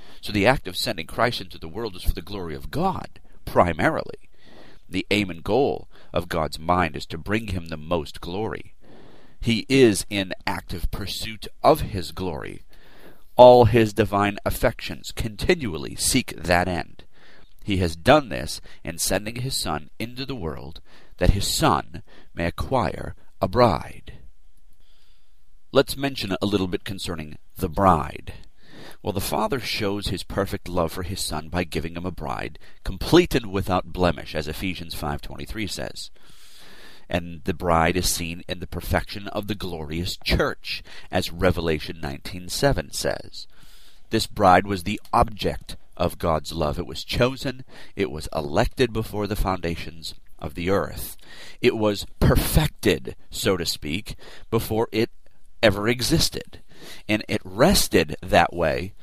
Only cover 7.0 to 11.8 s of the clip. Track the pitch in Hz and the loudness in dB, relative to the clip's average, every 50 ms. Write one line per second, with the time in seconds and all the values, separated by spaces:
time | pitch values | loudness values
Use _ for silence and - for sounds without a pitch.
7 | - - - 82 - 95 101 113 113 104 92 92 85 78 85 78 76 80 87 85 | -8 -8 -8 -6 -4 -2 -2 -2 0 -2 -4 -4 -4 -6 -8 -8 -4 -2 -2 -2
8 | 73 78 - - - 85 87 98 110 104 - 50 50 - - - - - - - | -2 -4 -8 -10 -8 -6 -4 -4 -4 -4 -4 -6 -8 -12 -14 -14 -14 -14 -14 -14
9 | - - - - - - - - - 113 117 107 - - 131 135 131 113 101 90 | -14 -14 -14 -14 -14 -14 -12 -4 0 0 2 2 2 4 8 8 10 8 8 6
10 | - - 104 101 95 92 - - - - 98 90 - - - 87 - - - - | 0 -2 -2 -2 -2 -2 -4 -6 -4 -4 -4 -4 -4 -6 -4 -2 0 0 0 -2
11 | 101 98 - - - 110 110 - - - - - - 127 156 151 | -4 -6 -6 -6 -6 -8 -8 -8 -10 -12 -6 2 4 6 6 6